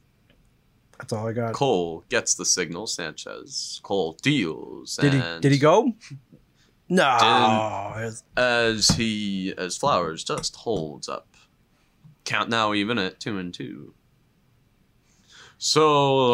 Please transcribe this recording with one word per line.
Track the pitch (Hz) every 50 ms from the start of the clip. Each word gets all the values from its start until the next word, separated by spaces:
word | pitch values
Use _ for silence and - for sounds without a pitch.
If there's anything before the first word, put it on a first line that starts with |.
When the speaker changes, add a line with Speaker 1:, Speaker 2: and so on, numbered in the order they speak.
| _ _ _ _ _ _ _ _ _ _ _ _ _ _ _ _ _ _ _ -
Speaker 1:
That's | - -
all | 117 107 110 113
I |
got. | 107 120 117 113 110
Speaker 2:
Cole | - 143 135 107 90 85 82 80 82 - -
gets | 120 113 - - -
the | - 90
signal, | - - 92 87 78 85 90 110
Sanchez. | - - - 85 78 76 - - - 50 - - - - - - - - -
Cole | - - 98 98 85 80 80 -
deals, | - 139 151 127 90 78 - - - - - 67 - - -
Speaker 1:
Did | - 143 139 135
he, | 135
Speaker 2:
and | 95 85 85 82
Speaker 1:
did | - 135
he | 143 135
go? | 147 151 180 220 277 247 - - - - 143 139 _ _ - - _ _ _ _ _ _ _ _ _ -
No. | 180 185 156 135 123 117 110 113 120 123 113 110 110 110 110 107 101 98 101 104 104
Speaker 2:
Didn't, | 113 113 113
Speaker 1:
It's | 110 - - _ -
Speaker 2:
as | 123 123 123 120 120 117 113 113 107 98 - -
he, | - 113 113 107 107 104 101 98 95 92 92 -
as | - 92 87 -
Flowers | - - 143 127 92 85 80 82 - -
just | - 151 - - - -
holds | - - 117 107 87 80 76 69 65 - -
up. | 65 - - _ _ _ _ _ _ _ _ _ _ _ _ _ _ _ _ - - _ -
Count | - 110 104 104 113
now | 117 113 110 104 104
even | 104 101 110 120 107
at | 92 92 - -
two | - 127 104 95
and | 90 87
two. | - - 135 113 - - - - - _ _ _ _ _ _ _ _ _ _ _ _ _ _ _ _ _ _ _ _ _ _ _ _ _ _ _ - - - - _ -
So | - - - 151 156 151 147 143 143 139 135 135 127 123